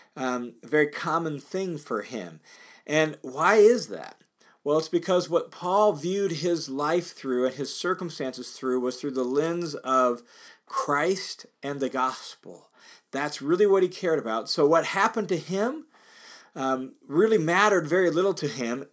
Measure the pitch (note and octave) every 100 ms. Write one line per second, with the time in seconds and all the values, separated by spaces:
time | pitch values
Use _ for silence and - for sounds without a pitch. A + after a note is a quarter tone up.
0 | _ D3 C3 B2 A#2+ A#2 A#2+ D3+ D3 -
1 | E3 D#3+ E3 C#3+ - F#3+ F#3+ D3+ - A2
2 | - A#2+ F2 D#2+ _ - - - - D#3
3 | D#3 - C3 C3+ F3 A3 G#3 A#3+ D3+ F2
4 | - - _ _ _ _ C#3+ D#3 - F3
5 | F3+ F3+ D3 E3 - - F3+ G3 G#3+ D#3
6 | E3 G3 G3 D3+ F3 E3 C#3+ C3+ D3+ F3
7 | E3+ - C3+ B2 B2+ C3 C3 - F3 F3+
8 | F3 D3+ C3 B2+ A#2+ - C3 B2+ B2 B2
9 | D3 C3 B2 C#3 D#3+ F3 E3+ C#3+ B2+ C3
10 | B2+ A#2+ - - - - - - - C#3+
11 | E3+ F#3+ - - - _ C#3 C#3+ C3 C3
12 | C3 - - - - F2 _ _ - -
13 | _ C3+ D3 - C#3 F3+ G#3 F#3+ F3+ -
14 | F3+ D#3 A2+ A2+ A2 - D3 D#3+ D3 G3
15 | G#3 A3+ F#3 E3+ D3 F#3+ A#3 D#4 - _
16 | _ - - - - - C3 C3 C3 -
17 | - D#3 A3 G#3+ D#3 F3+ G#3 F#3+ D3+ F3+
18 | F3 D#3+ G3 F3+ D3 B2 A#2 B2+ -